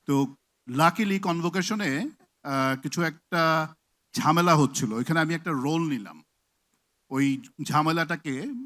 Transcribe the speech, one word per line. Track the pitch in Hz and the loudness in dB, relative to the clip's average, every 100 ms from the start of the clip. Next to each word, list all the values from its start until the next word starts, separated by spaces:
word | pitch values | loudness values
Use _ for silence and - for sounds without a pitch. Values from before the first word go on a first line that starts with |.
| - | -2
তো | 139 135 - _ _ - | 0 0 -4 _ _ -8
লাকিলি | 127 165 175 208 196 | 2 4 4 0 0
কনভোকেশনে, | 190 170 170 185 180 214 185 139 285 - _ _ | 0 -2 -2 -2 -2 -2 -2 -2 -4 -10 _ _
আহ, | 143 135 131 135 | -6 -2 0 -2
কিছু | 147 165 | -6 -4
একটা | 165 156 _ 170 160 160 160 - _ _ _ - | -4 -4 _ 0 2 2 -2 -8 _ _ _ -2
ঝামেলা | 151 165 175 156 | 2 4 6 6
হচ্ছিল, | 139 - 120 | 4 2 -4
ওইখানে | 113 123 165 | -2 -2 0
আমি | 160 | 0
একটা | 165 170 | -2 -4
রোল | 143 139 165 160 | -4 -2 -2 -2
নিলাম। | 127 95 78 - _ _ _ _ _ _ _ - | -4 -8 -18 -20 _ _ _ _ _ _ _ -6
ওই | 131 139 135 - - | 0 0 0 -6 -12
ঝামেলাটাকে, | 151 147 156 170 160 170 156 131 233 247 | -2 2 2 2 0 -4 -6 -8 -6 -10